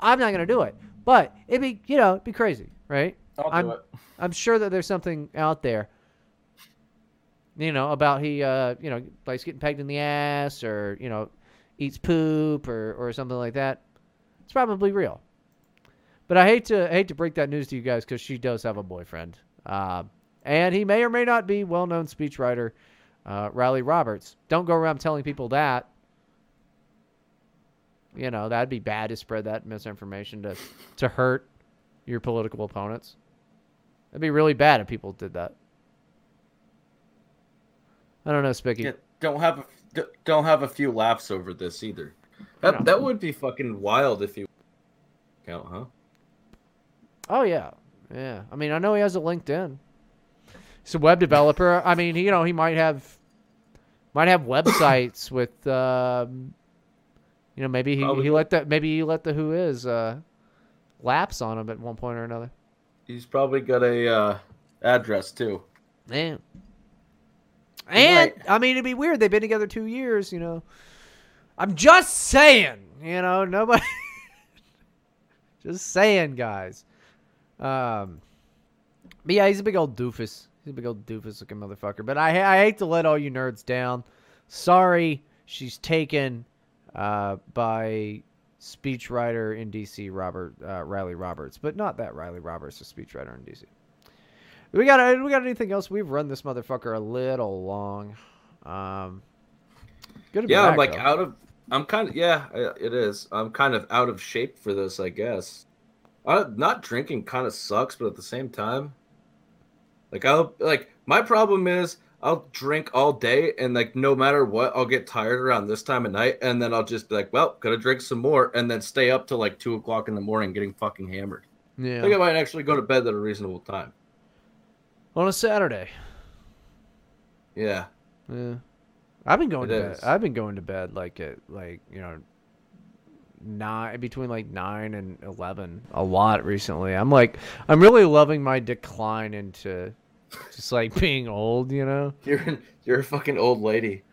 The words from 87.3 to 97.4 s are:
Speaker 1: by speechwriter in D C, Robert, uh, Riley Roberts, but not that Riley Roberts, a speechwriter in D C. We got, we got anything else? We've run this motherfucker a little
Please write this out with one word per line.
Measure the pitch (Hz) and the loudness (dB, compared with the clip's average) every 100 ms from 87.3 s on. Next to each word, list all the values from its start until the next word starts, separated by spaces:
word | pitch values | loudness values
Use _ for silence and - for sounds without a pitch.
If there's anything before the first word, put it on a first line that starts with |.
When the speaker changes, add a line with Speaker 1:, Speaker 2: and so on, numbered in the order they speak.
| 98 - | -6 -8
Speaker 1:
by | - 113 113 110 110 107 107 - _ _ _ | -4 -2 -2 -4 -4 -6 -10 -18 _ _ _
speechwriter | - - 139 123 - 123 120 117 110 110 | -20 -10 -8 -8 -6 -4 -2 -2 -4 -6
in | 110 | -10
D | 107 101 | -12 -12
C, | - 101 | -12 -12
Robert, | 95 90 90 85 - 87 | -8 -8 -8 -12 -14 -12
uh, | 92 | -10
Riley | 78 98 92 87 | -8 -8 -8 -8
Roberts, | 90 85 71 - | -10 -10 -12 -10
but | 147 190 | -10 -6
not | 202 - | -6 -6
that | 113 67 | -10 -12
Riley | 87 87 | -14 -14
Roberts, | 82 82 71 - | -12 -12 -14 -18
a | - | -20
speechwriter | - - 69 69 62 | -20 -16 -16 -16 -16
in | |
D | - - | -20 -20
C. | - _ _ _ _ _ _ _ - - _ | -20 _ _ _ _ _ _ _ -20 -20 _
We | 190 269 | 2 6
got, | 269 247 254 | 8 8 4
we | 285 | 2
got | 277 | 0
anything | 254 240 214 | 0 -4 -4
else? | 196 185 | -4 -4
We've | 202 175 | -6 -4
run | 139 147 | -4 -4
this | 135 | -8
motherfucker | 139 123 113 131 120 110 | -8 -10 -8 -8 -6 -6
a | |
little | 107 127 127 131 | -6 -6 -4 -4